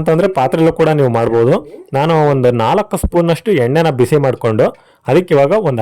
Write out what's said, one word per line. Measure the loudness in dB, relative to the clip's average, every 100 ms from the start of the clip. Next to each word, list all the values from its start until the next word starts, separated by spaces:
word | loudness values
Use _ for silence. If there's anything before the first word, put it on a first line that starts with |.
ಅಂತಂದ್ರೆ | 0 0 0 -2
ಪಾತ್ರೆಲ್ಲೂ | -2 0 0 2
ಕೂಡ | 0 2
ನೀವು | 0 0
ಮಾಡ್ಬೋದು. | 0 2 2 0 -4 -20 -8 -4
ನಾನು | 0 2 2
ಒಂದು | 2 0 0
ನಾಲ್ಕು | 0 0 -2 -6
ಸ್ಪೂನಷ್ಟು | -2 -2 0 -2 -2 0
ಎಣ್ಣೆನ | 0 0 0 0
ಬಿಸಿ | 0 2 0
ಮಾಡ್ಕೊಂಡು | -2 -2 0 0 -2 _ _ -2
ಅದಕ್ಕೆ | 0 2 0
ಇವಾಗ | 2 0 -2
ಒಂದು | -2